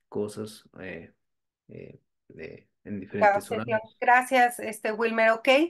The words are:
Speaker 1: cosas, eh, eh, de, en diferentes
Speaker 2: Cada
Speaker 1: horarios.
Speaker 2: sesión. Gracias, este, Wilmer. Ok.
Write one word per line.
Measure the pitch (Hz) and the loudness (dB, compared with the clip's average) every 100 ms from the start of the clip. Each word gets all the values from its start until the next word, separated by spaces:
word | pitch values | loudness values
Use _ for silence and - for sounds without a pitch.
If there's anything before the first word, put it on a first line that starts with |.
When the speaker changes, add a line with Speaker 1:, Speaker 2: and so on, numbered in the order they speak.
| _ | _
Speaker 1:
cosas, | 104 104 107 107 - _ - | -6 -6 -6 -12 -14 _ -16
eh, | 92 82 73 _ _ _ _ _ _ | -14 -14 -16 _ _ _ _ _ _
eh, | 50 50 - _ _ _ | -18 -18 -20 _ _ _
de, | - - - _ _ | -16 -16 -16 _ _
en | - 101 | -12 -10
diferentes | 190 - 208 202 - | -8 2 4 4 -2
Speaker 2:
Cada | 220 | -6
Speaker 1:
horarios. | 226 220 | -4 -4
Speaker 2:
sesión. | 220 _ | -6 _
Gracias, | 254 247 254 262 240 240 | 4 4 4 2 2 0
este, | 220 220 226 | -10 -6 -6
Wilmer. | 214 226 226 226 | -2 -2 2 2
Ok. | 226 269 269 | 4 4 4